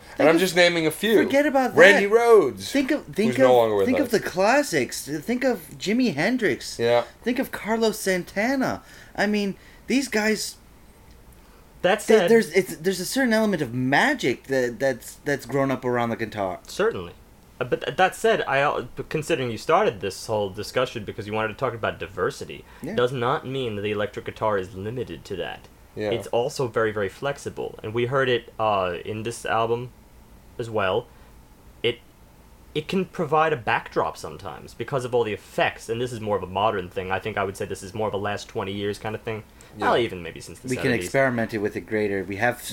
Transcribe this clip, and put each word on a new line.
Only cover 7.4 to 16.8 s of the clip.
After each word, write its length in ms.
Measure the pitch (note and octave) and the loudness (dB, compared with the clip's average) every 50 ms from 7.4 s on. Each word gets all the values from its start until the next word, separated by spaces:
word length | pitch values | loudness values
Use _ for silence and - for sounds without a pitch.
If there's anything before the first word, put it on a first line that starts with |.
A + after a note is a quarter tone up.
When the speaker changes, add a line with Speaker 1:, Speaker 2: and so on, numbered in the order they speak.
| B3+ - | -2 -4
Speaker 2:
Carlos 460 | - - - G3 A3+ A3+ A3+ A3 G3 - | -6 -8 -4 -2 0 2 2 2 0 0
Santana. 840 | - F#3+ F#3 F3+ E3 - - G3 G#3+ B3 C#4 C4+ B3 D3+ G2+ F2 - - - - - - - | 0 0 0 0 -2 -4 -4 -2 0 0 0 0 0 0 -2 -4 -8 -14 -20 -20 -20 -10 -4
I 100 | - G3 | -2 0
mean, 300 | G#3 G#3 G#3 G3+ G3 F3+ - - - - - - - | 0 2 0 0 -2 -4 -6 -12 -20 -20 -14 -4 -2
these 200 | A3 C4+ C#4 A#3 | 0 0 0 0
guys. 500 | - G#3+ G#3 A3 G#3+ G3 - - - - - - - - - - - - - - - - - - - - - - - - - - - - | 0 0 2 2 0 0 -2 -8 -10 -14 -20 -20 -20 -20 -20 -20 -20 -20 -20 -20 -20 -20 -20 -20 -20 -20 -20 -20 -20 -20 -20 -20 -8 -2
Speaker 3:
That 140 | - F3+ G3+ G#3+ | 2 2 2 2
Speaker 2:
Th-, 200 | - - A3 G#3+ | 4 6 6 6
Speaker 3:
said, 100 | F3 F3 | 8 8
Speaker 2:
there's, 220 | A3+ A3+ G#3+ G#3+ | 6 6 6 4
it's, 240 | D#3+ G3 F3+ - D#3+ C#3+ | 2 2 2 2 -2 -4
there's 220 | D#3 F#3+ F#3+ F3 | -2 -2 -2 -2
a 60 | F3+ | -4
certain 280 | - - C4 C4+ A#3+ A3 | -4 0 0 2 2 4
element 280 | A3 A3 G#3+ F#3+ D#3 | 2 2 2 0 0
of 120 | D3 A2+ A#2 | -2 -2 -2
magic 720 | B2+ B2+ C3 C#3 D#3 G#3 C4 D4+ A3 - C#3 A#2 - - | -2 0 2 4 4 4 4 2 0 0 0 -2 -2 -4
that, 360 | - C3+ C3 B2 A#2+ A#2+ G2+ | -2 0 0 0 0 -2 0
that's, 360 | C#3 C3+ C3 A2+ - - - - - | 0 0 0 -2 -6 -14 -18 -8 -4
that's 200 | C#3+ C#3+ C3 - | -2 -2 -2 -4
grown 260 | A#2 B2+ C#3+ C#3 C3+ | -2 0 0 2 2
up 140 | C3 A#2+ - | 0 -2 -2
around 240 | B2 B2 A#2+ A#2 A#2 | 0 0 0 0 0
the 60 | A2+ - | -2 -2
guitar. 420 | A2+ G#2+ G#2+ G#2+ G2 F#2 F2+ - - - | -4 -4 -4 -2 -2 -2 -4 -6 -10 -8
Speaker 3:
Certainly. 460 | - - | -4 -2